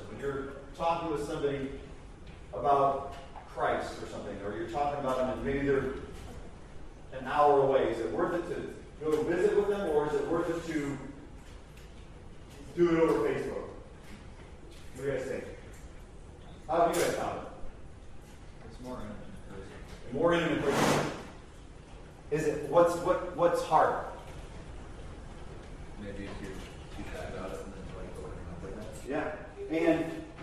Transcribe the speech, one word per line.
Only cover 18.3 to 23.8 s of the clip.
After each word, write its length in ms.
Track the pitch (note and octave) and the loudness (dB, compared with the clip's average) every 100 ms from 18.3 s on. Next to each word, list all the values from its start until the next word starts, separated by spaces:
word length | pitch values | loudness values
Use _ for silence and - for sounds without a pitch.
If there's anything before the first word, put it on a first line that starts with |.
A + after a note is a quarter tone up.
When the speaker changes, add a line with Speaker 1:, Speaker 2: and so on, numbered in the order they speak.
| - - - - | -16 -16 -14 -14
Speaker 2:
It's 100 | - | -12
more 100 | - | -10
intimate 220 | B2+ - G#2 | -8 -8 -8
in 360 | - - - | -10 -12 -12
person. 580 | F#3+ - - - - - | -12 -12 -12 -12 -12 -4
Speaker 1:
More 220 | C#3 E3+ | 2 6
intimate 240 | E3+ D#3+ C#3 | 6 4 2
in 40 | |
person. 480 | C#3 - D3 D3 - - - - - - - - - - - - - | 4 4 6 4 2 -4 -10 -14 -14 -16 -16 -16 -16 -16 -16 -16 -2
Is 160 | D3+ D3+ | 2 2
it, 240 | D3 - | 2 4
what's, 240 | E3+ E3+ - | 8 8 8
what, 380 | C#3 - - C#3+ | 2 2 0 4
what's 260 | E3+ E3+ | 4 4
hard? 420 | - D#3+ | 6 8